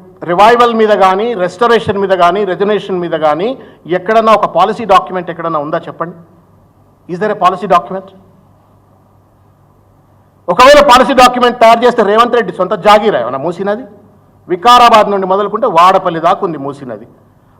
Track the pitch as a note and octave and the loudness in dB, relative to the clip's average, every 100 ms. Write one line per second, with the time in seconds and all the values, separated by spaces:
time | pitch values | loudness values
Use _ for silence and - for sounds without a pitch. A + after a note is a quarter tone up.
0 | - - D3+ F3 G#3+ A#3+ A#3+ A3+ G#3+ G3+ | -20 -16 -6 2 4 4 2 2 0 2
1 | F#3+ F#3+ A#3 G#3+ F3+ - A#3+ A3+ - G3 | 2 0 -4 -4 -6 -2 0 0 0 -4
2 | G3 F#3 F3 G3 F#3+ F3 G3+ G3+ - F#3 | -2 2 2 0 -4 -2 -2 -2 -4 -6
3 | E3+ E3 D#3 D3+ G#3+ C4 - - D3+ F3 | -4 -2 -2 -2 -4 -8 -16 -20 -8 -6
4 | - A3 A3 G#3 E3+ E3 G3 G#3+ G#3 F#3+ | 0 0 2 2 0 0 0 -2 2 0
5 | - F3+ F3 E3 E3 D#3+ D3 E3 E3 - | 0 -10 -10 -8 -6 -6 -6 -8 -8 -12
6 | E3 - - _ _ _ _ _ _ _ | -12 -12 -20 _ _ _ _ _ _ _
7 | - F3 G#3 G#3 F3+ F#3 G3 F3 - F#3 | -14 -6 -6 -2 -2 -2 -2 -2 -2 -12
8 | F#3+ - _ _ _ _ _ _ _ _ | -14 -20 _ _ _ _ _ _ _ _
9 | _ _ _ _ _ _ _ _ _ _ | _ _ _ _ _ _ _ _ _ _
10 | _ _ _ _ - F3 C4 D4 C#4+ C4 | _ _ _ _ -6 2 6 6 6 4
11 | A#3 B3 B3 B3 A#3+ A#3 A3+ A#3 B3 - | 2 4 2 4 -2 2 4 4 2 0
12 | G3 A3 A#3+ A#3 F#3 F3 F#3 G#3 G#3 G#3+ | 0 2 2 0 -2 -4 -4 -2 2 2
13 | A3 C#3+ A#2 C3 D#3+ F3 G3 G#3+ C4+ - | 2 -2 -4 -6 -8 -6 -6 -6 -10 -20
14 | _ _ _ _ - F3 A#3+ B3 A#3+ A3 | _ _ _ _ -8 -2 2 4 6 4
15 | G3+ G3+ F#3 G3 G#3 G3+ A3+ E3 F3+ F#3+ | 2 -2 -2 -2 -4 -4 -2 2 2 2
16 | F#3 E3 E3 G3 F#3+ D3+ C3+ C3 B2+ G#2 | -2 -2 -2 -2 -4 -6 -10 -12 -14 -14
17 | A#2+ _ _ _ _ _ | -16 _ _ _ _ _